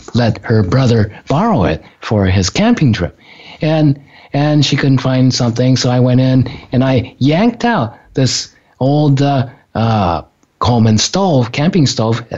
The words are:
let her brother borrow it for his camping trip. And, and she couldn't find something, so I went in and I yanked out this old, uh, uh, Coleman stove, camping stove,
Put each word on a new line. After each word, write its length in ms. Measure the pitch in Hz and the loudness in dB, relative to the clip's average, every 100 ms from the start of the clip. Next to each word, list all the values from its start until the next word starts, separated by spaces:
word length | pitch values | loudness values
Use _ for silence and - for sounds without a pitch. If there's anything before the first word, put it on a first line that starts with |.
| - 120 | -6 -2
let 240 | 117 - | -2 -2
her 240 | - 110 | -2 0
brother 480 | 95 131 131 117 101 - - | 0 0 2 2 0 -6 -4
borrow 360 | 139 226 165 80 | -2 0 0 0
it 180 | 80 - _ | -4 -8 _
for 240 | - 107 95 | -4 0 0
his 240 | 95 92 | 0 -2
camping 420 | - 220 233 143 | 0 0 2 2
trip. 240 | 92 85 - - - - - | 0 -4 -8 -20 -20 -20 -6
And, 380 | 156 156 151 139 - - - | -2 2 2 0 -6 -20 -8
and 320 | 143 147 151 135 | -2 0 2 0
she 100 | 139 | 0
couldn't 220 | 143 131 | 0 0
find 320 | 131 131 127 | 0 2 0
something, 440 | - 120 117 127 127 | 0 -2 0 0 0
so 120 | 131 | 0
I 80 | 123 | 0
went 200 | 123 127 | 2 2
in 260 | 131 131 123 - - | 2 2 0 -6 -6
and 120 | 123 | -2
I 320 | 131 131 - - | 0 0 -2 -4
yanked 440 | 131 160 233 233 240 | 0 2 0 0 -2
out 320 | 220 110 - _ - | -2 -4 -8 _ -2
this 380 | 131 - - _ _ _ | -2 -2 -8 _ _ _
old, 420 | 131 147 151 135 | 0 2 2 2
uh, 260 | 139 139 - - _ - | 2 0 -4 -10 _ -4
uh, 480 | 113 110 87 80 - _ _ _ | 0 0 0 -2 -8 _ _ _
Coleman 380 | - 123 113 107 | -2 2 2 2
stove, 540 | - 180 196 139 117 | 0 -2 0 0 -2
camping 340 | - 147 185 135 | -2 -2 0 0
stove, 380 | - 113 113 - | 0 -2 -4 -6